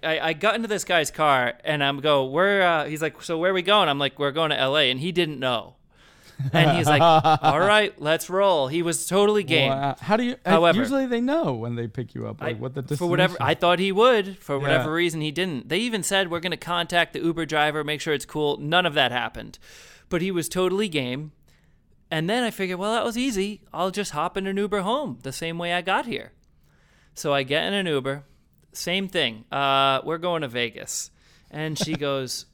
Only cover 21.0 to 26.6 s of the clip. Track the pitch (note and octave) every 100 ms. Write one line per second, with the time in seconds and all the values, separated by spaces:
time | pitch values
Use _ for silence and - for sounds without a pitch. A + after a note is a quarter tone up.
21 | B2 C3 D3+ - _ _ _ _ _ _
22 | _ D#3+ E3 A#3+ A#3 G3 F#3+ F3+ G#3 A3+
23 | A#3 A#3 C4+ G3 G3+ G3+ _ D#3 F#3 G3
24 | G3 D3 E3+ G3 F#3+ G3 G3+ G#3 F#3 C4
25 | C4+ A#2 C3+ - E3 E3+ E3+ F3 F3+ G#3+
26 | B3 C3 - _ _ _